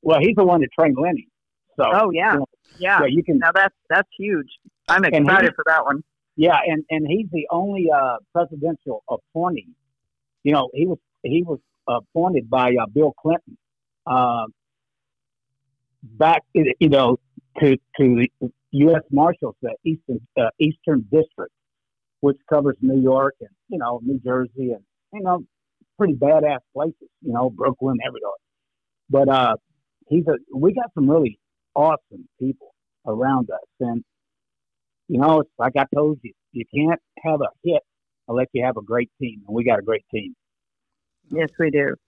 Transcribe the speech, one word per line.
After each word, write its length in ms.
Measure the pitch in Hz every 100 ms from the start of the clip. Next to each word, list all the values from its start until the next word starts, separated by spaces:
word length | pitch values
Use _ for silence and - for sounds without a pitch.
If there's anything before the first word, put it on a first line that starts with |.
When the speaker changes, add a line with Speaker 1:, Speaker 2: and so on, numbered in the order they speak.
Speaker 1:
Well, 180 | - 160
he's 140 | 170 214
the 80 | 190
one 160 | 175
that 80 | 135 -
trained 200 | 160 127
Lenny. 260 | 165 165 - _ _ _ _ -
So, 80 | 120
Speaker 2:
Oh, 200 | 185 214
yeah. 220 | 165 208
Speaker 1:
you 60 | 160
know, 60 | 135 _ _ _
Speaker 2:
Yeah. 220 | 180 196
Speaker 1:
yeah, 40 | 143
you 160 | 147
can 160 | 175 147
Speaker 2:
Now 120 | 165
that's, 220 | 175 196 _ _
that's 180 | 170 202 -
huge. 300 | 202 180 135 - _ _ -
I'm 160 | 175 185
Speaker 1:
And 100 | 160
he 60 |
Speaker 2:
excited 340 | 143 190 175 151
for 80 | 156
that 180 | 160 131
one. 180 | 143 - _ _ -
Speaker 1:
Yeah, 240 | 160 165
and, 200 | 175 156 151
and 160 | 160 151
he's 200 | 180 208
the 160 | 165 151
only, 400 | 170 196 196 165
uh, 260 | 147 131 117 _
presidential 720 | 170 170 156 156 160 - 110 -
appointee. 600 | 120 _ 160 180 151 92 _ _ _ _ _ _ _
You 80 | 143
know, 160 | 147 131
he 120 | 131 175
was, 140 | 165 _ _
he 180 | 135 156
was 180 | 175 143 _ _ -
appointed 600 | 120 107 - 175 170 113
by, 260 | 127 127 123
uh, 100 | 110
Bill 260 | 113 151
Clinton, 440 | - 156 170 - - _ _ _ _ -
uh, 400 | 127 123 120 110 _ _ _ _ _ _ _ _ _ _ _ _ _ _ _
back, 400 | - 110 156 165 -
you 360 | - 147 - 156
know, 280 | 139 127 127 _ - _ -
to, 180 | 147 131 _ -
to 160 | 135 120 123 _
the 120 | 123 _ _
U 240 | 139 147 160
S 80 | -
Marshals, 440 | 139 160 170 131 101
the 140 | 120 113 170
Eastern, 340 | 160 - 120 117 -
uh, 100 | 117 -
Eastern 460 | 151 151 - 143 104
District, 400 | 156 160 - 107 _ _ _ _ _ _ _
which 160 | 143 139 _
covers 240 | 151 143 135
New 180 | 131 135
York 340 | 131 131 135 -
and, 80 | 107 _ _
you 80 | 220
know, 220 | 120 123
New 160 | 117 135
Jersey 520 | 123 127 127 127 127
and, 120 | 110 _ _ _
you 80 | 208
know, 220 | 185 175 - _ _ _ _ _
pretty 160 | 196 131
badass 440 | 139 156 151 135 _
places, 340 | 135 160 160 - _
you 100 | -
know, 160 | 117 127
Brooklyn, 480 | 104 127 131 135 123 127
everywhere. 260 | 123 104 98 _ _ _ _ _ _ _
But, 200 | 135 139
uh, 260 | 135 123 110 _ _ _ _ _
he's 180 | 156 160
a, 60 | 131 _ 131
we 180 | 160
got 180 | 220 233 -
some 140 | 135
really 300 | 160 135 104 _ _ _ -
awesome 520 | 151 156 _ - - _
people 340 | 131 131 - _ _ _ -
around 440 | 107 131 135 113
us. 80 | - - _
And, 240 | 123 117 - _ _ _ _ _ _ _ _ _ _
you 120 | 135
know, 220 | 147 156
it's 80 | 143 _
like 140 | 123 -
I 80 | 143
told 260 | 143 151 147
you, 100 | 117 - _
you 140 | - 113
can't 260 | 135 156 170 _ -
have 220 | 160 156
a 60 | 135 _
hit 200 | 170 151 _ _ _ _ -
unless 200 | 120 127
you 100 | 131 123
have 120 | 113
a 40 |
great 300 | 101 120 120 _
team, 200 | 127 107 101
and 80 | 113
we 80 |
got 160 | 120 107
a 20 |
great 240 | 101 110 _
team. 220 | 110 101 247 _ _ _ _ _ _ _ _ _
Speaker 2:
Yes, 200 | 156 156 _
we 100 | 160
do. 240 | 147 139 135